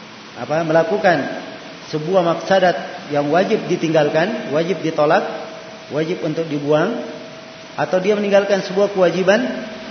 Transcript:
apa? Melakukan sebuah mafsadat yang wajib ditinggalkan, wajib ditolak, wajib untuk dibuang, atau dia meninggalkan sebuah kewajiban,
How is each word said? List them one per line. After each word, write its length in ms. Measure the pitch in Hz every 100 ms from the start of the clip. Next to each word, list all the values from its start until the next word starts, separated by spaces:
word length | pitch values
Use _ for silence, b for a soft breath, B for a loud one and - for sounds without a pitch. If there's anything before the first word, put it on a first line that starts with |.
| - - - 110
apa? 320 | 120 156 160
Melakukan 560 | 160 160 202 190 151 120 - - - - - -
sebuah 320 | 156 156 190 170
mafsadat 800 | 160 - 196 180 165 - - -
yang 240 | 147 143
wajib 400 | 165 190 214 -
ditinggalkan, 800 | 175 165 160 147 156 190 226 139
wajib 320 | 143 170 165
ditolak, 400 | 160 151 151 190 - - - - - - - 143
wajib 240 | 165 180 160
untuk 160 | 156 165
dibuang, 560 | 147 143 151 190 247 - - - - - - - -
atau 180 | 151 185
dia 160 | 190 208
meninggalkan 400 | 208 196 202 196 -
sebuah 240 | 185 202
kewajiban, 480 | 190 175 175 185 220 254 - - - -